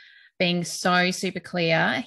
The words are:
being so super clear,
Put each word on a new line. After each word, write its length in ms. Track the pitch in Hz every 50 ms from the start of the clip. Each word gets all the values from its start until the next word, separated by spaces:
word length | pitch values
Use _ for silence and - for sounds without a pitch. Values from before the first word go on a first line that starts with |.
| - - - - - - _ _
being 240 | 185 175 175 175 170
so 460 | - - - - 185 180 180 180 180
super 280 | 180 - - 185 180 180
clear, 640 | - - - 175 170 165 160 165 170 202 - 269 247